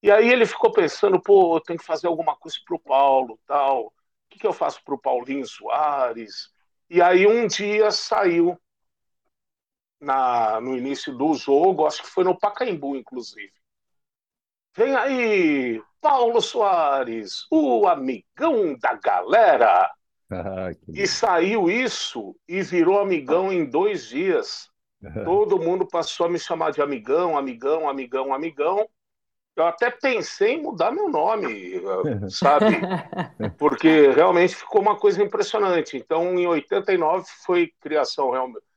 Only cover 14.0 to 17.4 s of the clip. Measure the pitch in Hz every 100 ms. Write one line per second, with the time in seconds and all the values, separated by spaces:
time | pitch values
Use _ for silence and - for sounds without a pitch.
14 | _ _ _ _ _ _ _ - 247 262
15 | 262 262 233 208 165 143 123 110 - _
16 | 302 269 233 233 - 247 202 175 151 139
17 | 123 113 101 -